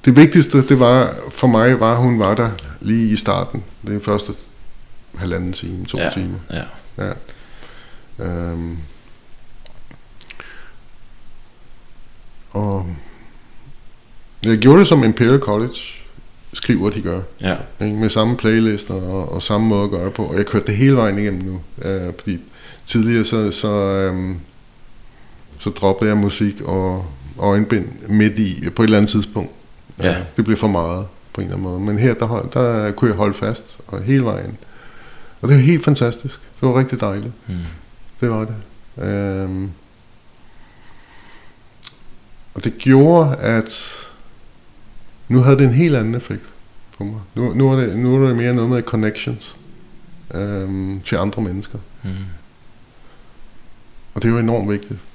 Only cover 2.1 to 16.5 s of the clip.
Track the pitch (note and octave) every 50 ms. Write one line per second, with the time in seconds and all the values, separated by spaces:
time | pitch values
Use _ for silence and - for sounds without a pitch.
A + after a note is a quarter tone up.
2.1 | A#2+ A2 G2+ F#2+ G#2+ A2 A#2 A2+ G2+ F#2 - - - - - G2+ A2+ A#2 A2+ G#2+
3.1 | G#2+ G#2 - G#2+ F#2+ F2+ - - - A2 - - - - - G#2 G#2 G2+ - A2
4.1 | G#2 G#2 - - G#2 - - - - - - - - - - - - - - -
5.1 | - E2 F#2 F2+ F2 F2 F2+ F2+ F#2 - - F2 F2+ F#2+ - - - - - -
6.1 | - G2 F#2 F2 F#2 F#2 F2 - F2 E2+ - - - - - - - - G2 F#2+
7.1 | - - - - - - - - - - - - - - - - - - - -
8.1 | - - - E2+ F2 E2+ E2+ E2+ E2 E2+ E2+ E2 E2+ E2 D2+ D2+ - - - -
9.1 | - - _ - - - - - - - - - - - - - - - - -
10.1 | - - - - - - - - - - - - - - - - - - - -
11.1 | - - - - - - - - - - - - - - - - - - - -
12.1 | - - - - - - - - - G2+ G#2 G2+ G2+ F#2+ F#2 F2 E2+ D2 - -
13.1 | - - - - - - - - - - - - - - - - - - - -
14.1 | - - - - - - - A2+ A2+ G#2+ A2 C3 D3 F#3 G3 - E3+ C#3+ B2 A2
15.1 | G#2+ - A#2+ A#2 C3 C#3 - - G#2 G#2+ A#2 B2+ - - - - - - - -
16.1 | - - - - - - - -